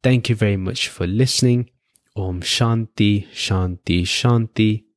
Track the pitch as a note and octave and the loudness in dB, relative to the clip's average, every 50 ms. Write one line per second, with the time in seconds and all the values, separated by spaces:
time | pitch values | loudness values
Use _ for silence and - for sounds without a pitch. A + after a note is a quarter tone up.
0 | _ B2+ B2+ B2 A2+ - A#2+ G#2 A2 G#2 G2+ G2 F#2+ F#2 - - - - - - | _ 2 2 2 2 0 0 0 2 0 0 0 -2 -6 -6 -6 -6 -8 -6 -6
1 | F#2+ F2 F#2+ G#2+ B2+ B2+ - - - B2 B2 B2 A#2+ - _ _ _ _ _ _ | -4 -2 0 0 0 0 0 2 2 2 2 2 0 -4 _ _ _ _ _ _
2 | _ _ _ - G2 F#2 F2+ F2+ F2 - - - A#2+ A#2 A#2 A2+ A2+ A2 _ - | _ _ _ -8 -6 -6 -6 -6 -4 -4 -2 0 0 2 2 0 -2 -4 _ 2
3 | A2 G#2 G#2 G2+ G2+ - - - - - G2+ F#2+ F#2 F2+ F2+ F2+ _ - E2+ F2+ | 2 4 4 2 -2 -6 -10 -10 -4 -2 0 0 0 -2 -4 -6 _ -2 0 0
4 | F2 F2 - - - B2 A#2+ A#2 A2+ A2 _ - A2 A2 G#2+ G#2+ _ _ _ | 0 -2 -4 0 2 2 2 2 0 -2 _ 0 2 2 2 -2 _ _ _